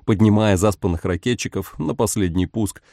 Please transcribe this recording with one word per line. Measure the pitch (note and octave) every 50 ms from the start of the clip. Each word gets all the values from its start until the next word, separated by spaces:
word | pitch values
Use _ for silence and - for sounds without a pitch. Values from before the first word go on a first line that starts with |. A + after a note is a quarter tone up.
| _
поднимая | - A2+ F2+ A2 G#2+ G#2 G#2+ A2 G#2+ G2
заспанных | E2+ G2+ G#2+ G2 - - F#2 E2+ E2 -
ракетчиков | F#2 F2 F2 - B2 B2 - - - - F#2+ F#2+ - -
на | - D#3 D3+
последний | - - A#2 G2+ - G#2+ F#2+ F2 D#2+ F#2 F2+
пуск, | - - A2+ G#2+ - - - _ _